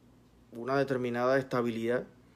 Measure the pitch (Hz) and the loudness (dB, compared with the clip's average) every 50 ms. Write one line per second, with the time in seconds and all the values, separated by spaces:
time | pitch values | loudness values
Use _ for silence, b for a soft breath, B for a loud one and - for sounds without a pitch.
0 | - - - - - _ - - - - - 117 117 123 135 139 135 139 135 123 | -20 -20 -20 -20 -20 _ -20 -20 -20 -16 -14 -10 -4 -2 0 0 2 2 0 -2
1 | 123 123 120 120 120 127 135 139 127 131 - 123 120 120 110 113 113 117 120 127 | -2 -2 -2 0 2 4 4 2 2 0 0 0 0 0 -2 -2 0 0 0 -2
2 | - - - b b b b | -2 -6 -14 b b b b